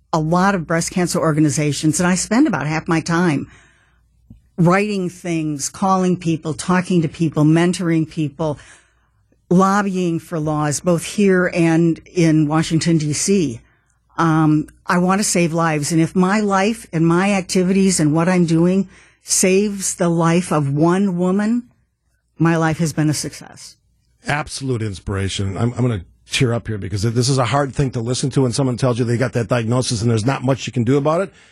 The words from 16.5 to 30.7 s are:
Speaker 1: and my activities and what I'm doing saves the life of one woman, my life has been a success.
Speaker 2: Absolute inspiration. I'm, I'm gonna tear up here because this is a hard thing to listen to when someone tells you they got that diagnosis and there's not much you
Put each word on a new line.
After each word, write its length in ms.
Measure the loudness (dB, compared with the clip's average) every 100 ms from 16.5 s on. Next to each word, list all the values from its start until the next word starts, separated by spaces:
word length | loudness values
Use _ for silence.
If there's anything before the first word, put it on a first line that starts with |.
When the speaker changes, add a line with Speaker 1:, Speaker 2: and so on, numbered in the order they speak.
| 2 0 -2 -6
Speaker 1:
and 160 | 0 2
my 240 | 2 2
activities 680 | 0 0 0 2 2 2 2
and 120 | 2
what 140 | 2 2
I'm 180 | 2 2
doing 440 | 4 4 2 -2 -8 _ _
saves 760 | -4 0 2 2 0 -4 -8 -2
the 140 | 0
life 420 | 2 2 0 0
of 220 | -2 0
one 440 | 0 2 2 0 0
woman, 540 | 0 0 0 -2 -6 _ _ _ _ _ _ -2
my 200 | 0 2
life 220 | 0 -2
has 120 | -4
been 180 | -2 -2
a 40 |
success. 640 | -2 -6 -14 -20 -20 -20 -20 _ _ _ _ -6
Speaker 2:
Absolute 540 | -6 -6 -8 -6 -4
inspiration. 760 | -6 -8 -6 -4 -4 -4 -6 -2
I'm, 140 | -4
I'm 80 | -2
gonna 240 | -2 -2 -8 _ _
tear 240 | -2 0
up 140 | -2 -6
here 100 | -8
because 260 | -6 -4
this 260 | -2 0 0
is 80 | 0
a 80 | 0
hard 280 | 0 -2
thing 180 | -2 -2
to 100 | -4
listen 280 | -4 -4 -2
to 100 | 0
when 100 | 0
someone 240 | 0 -2 0
tells 240 | -2 0
you 60 | 0
they 120 | 0
got 160 | -2
that 140 | -2 -2
diagnosis 540 | -2 0 -2 -2 -2
and 100 | 0
there's 140 | 0 0
not 180 | -2
much 240 | -2 -2
you 60 | -4